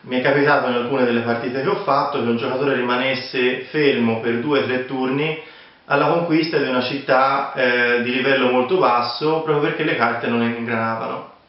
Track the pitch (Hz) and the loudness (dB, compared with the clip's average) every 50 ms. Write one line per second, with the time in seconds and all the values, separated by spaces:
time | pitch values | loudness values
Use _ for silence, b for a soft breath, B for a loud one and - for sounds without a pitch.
0 | - - 127 127 - 143 139 143 143 147 139 135 127 127 120 120 117 - 139 131 | -8 -2 -2 0 2 2 2 4 4 4 4 2 2 0 -2 -2 -2 -2 0 0
1 | 127 120 117 117 113 117 117 117 135 127 123 135 135 190 208 131 - - 139 143 | 2 2 2 0 0 0 -2 -2 -2 -4 -4 -2 0 0 -2 -2 0 0 0 0
2 | 139 - - 135 117 117 117 117 135 - - 127 143 139 131 123 120 123 123 123 | 0 -2 -2 -2 0 0 0 0 -2 -4 -2 0 0 0 0 0 0 0 0 0
3 | 131 135 135 127 - - - 131 123 127 123 - - - - 156 147 139 120 120 | 0 -2 -2 -4 -6 -6 -2 0 0 0 0 -2 -8 -6 -2 2 2 2 2 2
4 | 117 113 113 113 120 117 117 120 135 151 147 131 113 117 127 127 127 131 135 131 | 2 0 0 0 0 -2 -2 -2 0 0 0 0 2 0 -2 -4 -4 -4 -4 -4
5 | 131 127 135 143 151 160 156 B B B B B B B B B B - 139 143 | -2 -2 0 -2 -2 -2 -4 B B B B B B B B B B -2 0 2
6 | - 160 165 170 170 160 156 165 156 - 160 147 135 131 131 127 123 127 139 135 | 2 2 2 0 0 2 2 0 0 2 0 0 0 0 0 -2 -2 -2 -4 -6
7 | - - 135 131 135 135 139 143 - - - 139 127 127 123 123 120 120 120 120 | -2 2 2 4 4 2 2 0 -2 -4 -2 0 0 2 2 2 2 2 2 0
8 | 117 123 123 135 135 139 135 131 127 123 123 127 123 - 185 180 135 127 123 123 | 0 0 -2 0 2 2 2 2 2 2 2 2 2 2 2 2 4 4 2 2
9 | - - - - 151 156 156 156 - 156 147 147 151 160 151 - 156 160 - 120 | 0 -2 -4 -2 0 0 0 0 0 0 0 2 2 0 0 -2 -2 -2 0 0
10 | 117 120 117 - - 117 117 117 117 117 117 117 117 117 117 113 113 113 117 113 | 0 0 0 -2 -4 -2 0 0 0 0 -2 -4 -4 -4 -2 -2 -2 -2 -2 -4
11 | 120 110 - - - - - - _ | -6 -6 -8 -8 -10 -14 -20 -20 _